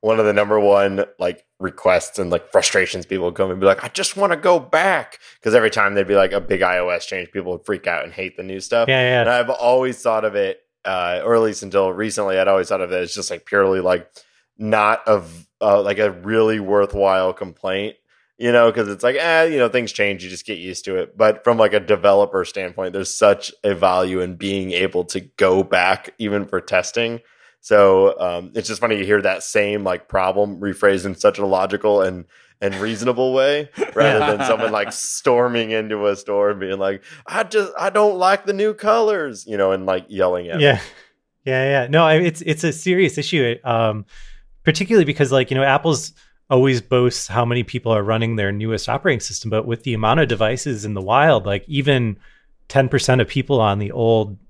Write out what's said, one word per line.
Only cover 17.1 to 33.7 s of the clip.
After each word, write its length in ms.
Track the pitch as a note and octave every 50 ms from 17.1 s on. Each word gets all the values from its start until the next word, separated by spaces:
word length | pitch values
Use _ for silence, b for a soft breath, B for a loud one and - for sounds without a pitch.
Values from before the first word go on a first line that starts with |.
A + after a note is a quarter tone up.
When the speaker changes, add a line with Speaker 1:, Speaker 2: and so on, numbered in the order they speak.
| F#2+ F#2+ F#2+ F#2 F#2
Speaker 1:
complaint, 640 | - G#2 F#2 E2 _ - F#2+ F#2+ G2 G2+ A2 - _ _ _ _ _ _ _ _ _
you 140 | A#2+ A#2+
know, 200 | A#2+ A#2+ A#2 A#2
'cause 160 | A2 A#2+ A2 G2+
it's 160 | G2+ G2 -
like, 120 | A#2+ C3
"Eh, 300 | C#3 D#3+ E3+ E3 D#3+ D#3+
you 120 | E3 D#3+ C#3+
know, 100 | B2 A#2
things 240 | G#2 B2+ A#2+ G#2+
change, 320 | - - G#2+ G2+ G2+ F2+ F2
you 60 | F#2
just 160 | F#2 F2+ -
get 140 | - G#2+ F2
used 260 | E2+ F#2 F2+ - -
to 100 | - F#2+
it." 220 | F#2 E2+ - _ F#2+
But 260 | A2 G#2+ G#2 - -
from, 140 | A#2+ A#2+ A2+
like, 160 | A2 G#2 G2
a 60 | G#2
developer 680 | F#2 E2 G#2+ F#2+ E2+ G2+ G2 G2+ G2+ G2+ G2+ F#2+ F2+
standpoint, 480 | - - G2+ F#2+ F2+ E2+ - F#2+ F#2 F2
there's 200 | G2 F#2+ - -
such 380 | - - G#2 G2+ - - - - _ -
a 100 | G#2 G2
value 480 | E2+ F2+ F#2+ F#2 F#2 F#2 F#2 F#2 F#2
in 140 | F2+ F2+ F#2
being 360 | E2 F#2+ G2 G2 G2 F#2+ F#2+ F2+
able 300 | F2 F#2 F#2+ - F2+ F2
to 160 | F2 - G2
go 420 | F2+ - _ - G2+ F#2+ F#2 F#2+ F#2+
back 500 | E2 - F2+ F2 F#2 F#2+ F2+ - - - _
even 260 | A2+ G#2 G2+ G2+ G2
for 160 | - - F#2
testing. 600 | - - - F#2 F2 - - A#2+ A#2 A#2 A#2 A#2 b b b b b b b b
So, 580 | _ - A2+ G#2 G2+ G2 F#2+ F#2+ G2 G2 - -
um, 320 | F2+ F2+ F2 F2 F2+ F2+ -
it's 120 | A2+ G#2+ A2
just 120 | A2 G2+
funny 160 | A#2+ A#2 A2 G2+
you 60 | G2
hear 180 | F#2 G#2 G#2 F#2+
that 200 | G2 F#2+ F2 -
same, 400 | - - A2 G#2 G2+ G#2 G#2 G2+
like, 240 | F#2+ F2+ F2 - _
problem 540 | - G2 F#2+ F#2 F#2 G2 G#2 G#2 G2 E2
rephrased 440 | G2 G2+ F#2 - - G2+ G2 F#2+ F2+
in 100 | G2 F#2
such 220 | - - G#2 G2+ -
a 60 | G2+
logical 560 | G2 F#2+ F#2 F#2+ G2 F#2+ G2+ - A2 G#2 G2+
and, 240 | F#2+ F#2 F#2 F2+ E2+ b b b b b b b
and 120 | - G2+ F#2+
reasonable 580 | F#2+ G2 A2 A2+ G#2 A2+ B2 B2 A#2 B2+ C3 B2+
way 360 | C3 C3 C#3 C#3+ D3 D3+ C#3+